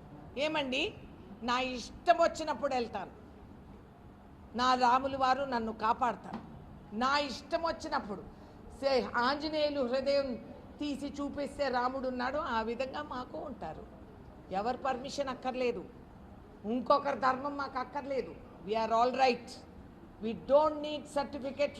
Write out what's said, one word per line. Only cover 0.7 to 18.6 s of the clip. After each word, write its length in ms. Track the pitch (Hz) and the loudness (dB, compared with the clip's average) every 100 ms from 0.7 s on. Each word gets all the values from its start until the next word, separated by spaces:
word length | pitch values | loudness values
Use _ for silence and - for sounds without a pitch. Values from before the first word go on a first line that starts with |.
| 262 381 - - - - - | 0 0 -4 -14 -16 -16 -6
నా 160 | 233 247 | 0 0
ఇష్టం 580 | 254 254 - - - 330 | 0 -2 -8 2 4 6
వచ్చినప్పుడు 560 | 330 320 311 277 277 | 6 4 -2 0 0
వెళ్తాను, 380 | 254 233 208 165 - - - - - - - - - - - - - - 220 | 0 0 -2 -8 -12 -18 -18 -18 -18 -18 -18 -20 -20 -20 -20 -20 -20 -8 2
నా 180 | 254 | 4
రాములు 440 | 254 247 254 269 269 | 6 8 6 4 2
వారు 260 | 262 254 | 4 4
నన్ను 300 | 277 240 220 | 2 0 0
కాపాడతారు. 680 | 220 214 233 247 196 185 - - - - - - 202 | 0 2 4 2 0 -6 -10 -10 -14 -16 -16 -10 0
నా 220 | 254 285 | 4 4
ఇష్టం 440 | 285 214 - 330 | 2 -4 -2 0
వచ్చినప్పుడు 600 | 330 320 320 285 202 190 - - - - - - | 0 -2 -2 -2 -2 -6 -10 -16 -18 -18 -16 -2
సే-, 280 | 269 262 202 240 | 2 4 4 2
ఆంజనేయులు 680 | 240 294 311 311 294 285 | 2 2 0 2 2 2
హృదయం 540 | 240 262 269 277 269 233 - - - - | 2 2 4 2 2 -2 -8 -14 -14 -6
తీసి 280 | 294 277 285 | -4 -2 -4
చూపిస్తే 600 | - 285 285 277 - 277 | -4 -4 -4 -4 0 0
రాముడు 400 | 247 247 269 254 | 2 2 0 -2
ఉన్నాడు, 300 | 254 247 285 | -2 0 0
ఆ 240 | 320 226 | 0 0
విధంగా 400 | 220 233 262 277 | 0 0 -2 -4
మాకు 360 | 294 262 254 311 | -6 -6 -6 -8
ఉంటారు. 460 | 320 214 165 151 - - - - - - - | -8 -8 -8 -10 -12 -16 -18 -18 -18 -16 -6
ఎవరి 260 | 185 214 247 | -2 0 0
పర్మిషన్ 520 | 269 247 269 - 277 | 0 -2 -2 -4 -4
అక్కర్లేదు, 560 | 254 254 254 247 185 156 - - - - - - - 202 | -4 -4 0 0 0 -6 -14 -18 -18 -18 -18 -18 -10 -2
ఇంకొకరి 540 | 247 - 285 277 254 | 0 4 4 4 2
ధర్మం 380 | 262 254 285 285 | 4 2 0 -4
మాకు 220 | 269 262 | -4 -4
అక్కర్లేదు. 560 | 254 285 262 269 175 147 - - | -4 -4 -2 -2 -2 -8 -16 -12